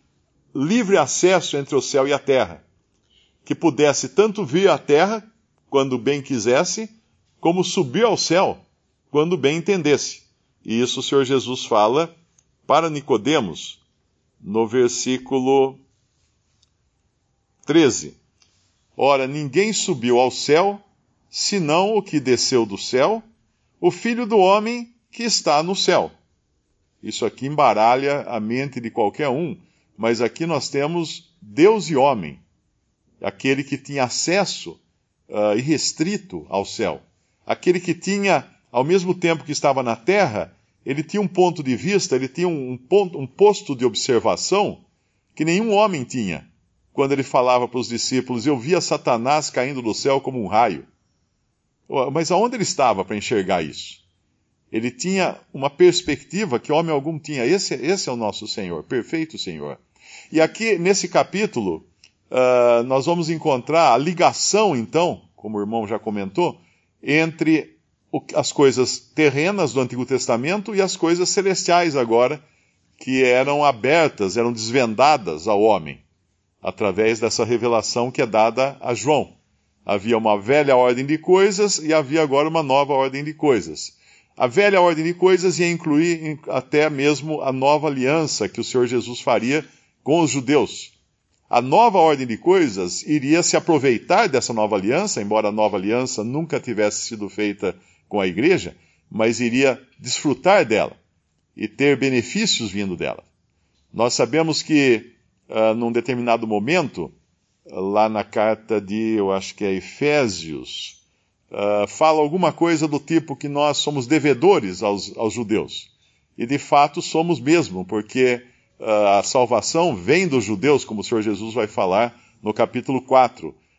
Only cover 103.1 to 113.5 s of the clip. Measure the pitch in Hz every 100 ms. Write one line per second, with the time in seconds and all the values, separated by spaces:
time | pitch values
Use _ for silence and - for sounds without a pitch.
103.1 | - - _ _ _ _ _ _ - 120
104.1 | - 120 147 165 147 - 151 139 110 -
105.1 | _ _ _ - 110 110 110 117 117 120
106.1 | 123 120 113 110 107 107 180 139 - 80
107.1 | - _ _ _ _ - 95 98 101 110
108.1 | 107 101 117 107 110 110 110 98 107 110
109.1 | 110 98 95 95 - 101 95 - - 147
110.1 | 147 123 87 80 71 64 - - - _
111.1 | _ _ _ _ - 104 104 101 - 156
112.1 | 156 151 175 170 143 170 165 156 143 -
113.1 | 165 156 135 147